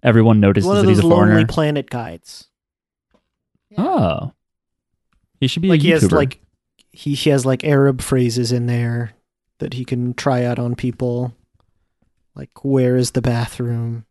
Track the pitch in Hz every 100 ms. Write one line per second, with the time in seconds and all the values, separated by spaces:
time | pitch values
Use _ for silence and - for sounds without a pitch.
0 | 127 113 113 110 101 101 175 143 - -
1 | 165 170 - 107 110 - 151 147 135 123
2 | 117 85 - - - _ _ _ _ _
3 | _ _ _ _ _ _ _ 208 262 349
4 | 101 - 143 _ _ _ _ _ _ _
5 | _ _ _ _ 131 - 185 165 151 160
6 | 101 156 143 - _ _ _ _ _ _
7 | - 143 - 139 127 127 156 143 139 127
8 | - 131 123 117 120 123 120 120 120 117
9 | 117 _ _ _ _ _ - 120 127 123
10 | 123 123 - 123 123 120 120 120 127 117
11 | 127 120 123 117 _ _ _ _ _ _
12 | _ _ _ - 139 - 143 135 127 127
13 | 123 - 120 120 117 - 120 117 117 117
14 | 113